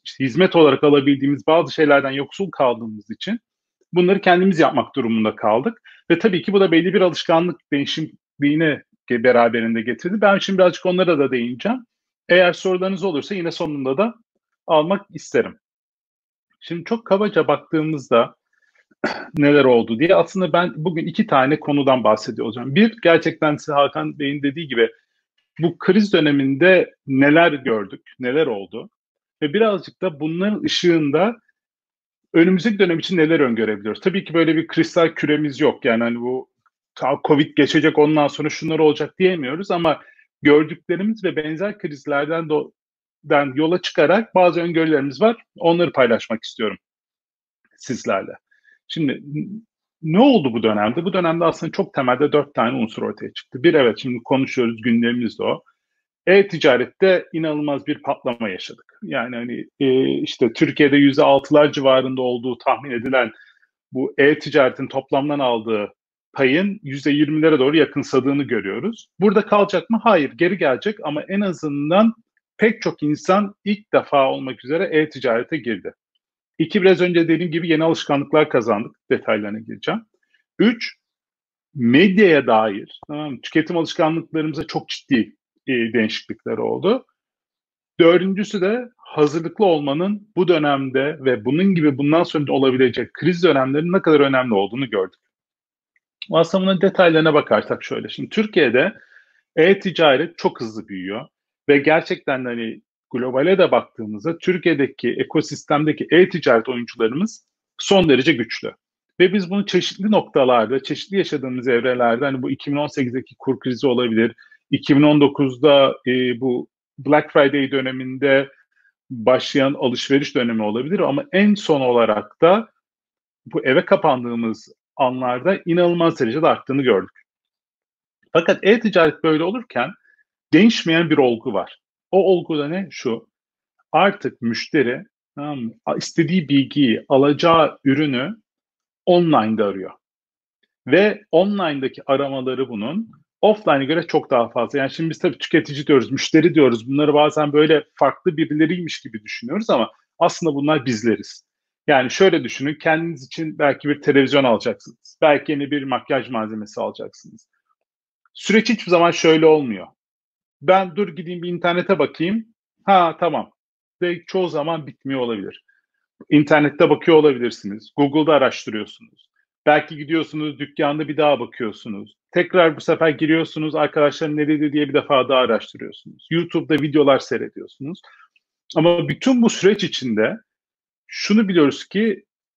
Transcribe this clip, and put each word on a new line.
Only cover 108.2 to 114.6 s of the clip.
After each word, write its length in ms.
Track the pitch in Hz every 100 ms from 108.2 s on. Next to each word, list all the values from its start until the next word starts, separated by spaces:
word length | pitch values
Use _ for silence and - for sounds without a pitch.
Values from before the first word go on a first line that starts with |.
| 151
güçlü. 400 | 127 113 - 107 - _ _ _ -
Ve 140 | 180
biz 160 | 202 175
bunu 160 | 202 202
çeşitli 460 | 180 - - 208
noktalarda, 720 | 190 - 151 127 120 110 131
çeşitli 340 | - 147 - 196
yaşadığımız 500 | 165 147 127 127 123
evrelerde, 580 | 120 127 123 120 117 143
hani 160 | 131
bu 100 | 139
iki 200 | 139 143
bin 40 | 143
on 120 | 147
sekizdeki 480 | - 123 127 - -
kur 200 | - 123
krizi 280 | 131 117 139
olabilir, 480 | 120 120 113 117 - _ _